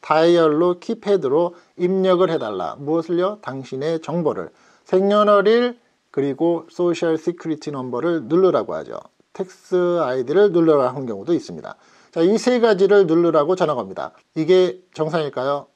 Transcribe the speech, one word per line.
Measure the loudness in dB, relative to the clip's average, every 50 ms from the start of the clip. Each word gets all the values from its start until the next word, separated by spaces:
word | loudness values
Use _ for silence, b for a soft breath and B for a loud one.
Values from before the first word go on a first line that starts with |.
다이얼로 | -2 0 2 4 4 4 4 4 4 4 2 2 2 0 0 -2
키패드로 | -6 -8 -8 -8 -2 -2 -2 0 0 0 0 0 0 0 -4 B B B B
입력을 | -4 -2 -2 0 0 2 2 2 2 2 0
해달라. | 0 -4 -4 -6 -6 -6 -6 -8 -8 -10
무엇을요? | -6 -4 -4 -4 -2 -2 -4 -2 -2 -4 -4 -8 -12
당신의 | -12 -12 -12 -12 -10 -10 -8 -6 -4 -6 -6
정보를, | -6 -6 -6 -2 -2 -2 -4 -4 -8 -12 b b b b b b b
생년월일 | _ 0 0 2 2 2 2 4 4 4 4 4 4 2 2 2 -2 -4 _ _ _ _ _ _ _ -6
그리고 | -4 -4 -4 -2 -2 0 0 0 -2 -6 -12
소셜 | _ -2 -2 -2 -2 -2 -2 -2 -2 -2
시큐리티 | -2 -6 -6 -6 -8 -8 -8 -8 -8 -10 -8
넘버를 | -8 -8 -6 -6 -4 -2 -2 -2 -4 -4
누르라고 | 0 0 2 4 4 2 2 -2 -2 -8
하죠. | -10 -8 -10 -14 -16 -16 -18 _ _ _ _ _
텍스 | -12 -12 -12 -12 _ _ -4 -2 0 0 0 0 -2 -2
아이디를 | -2 -2 -4 -4 0 2 2 2 4 4
누르라고 | 2 4 4 4 4 2
하는 | 0 -2 -4 -8
경우도 | -8 -8 -10 -4 -2 -2
있습니다. | -2 -2 -6 -16 -14 -14 -16 -18 b b b b b b b b
자, | 0
이 | 2 2 2 2
세 | 2 0 0 2
가지를 | 2 2 2 4 4 4 6 4 4 4
누르라고 | 4 2 2 4 2 2 2 2 0
전화가 | 0 0 -2 -2 -4
옵니다. | -6 -8 -8 -10 -10 -12 b b b _ _
이게 | -6 0 2 4 4 4 2 -2 -8 _ _ _
정상일까요? | -6 -6 -4 -2 -4 -4 -4 -6 -6 -4 -4 -4 -4 -6 _ _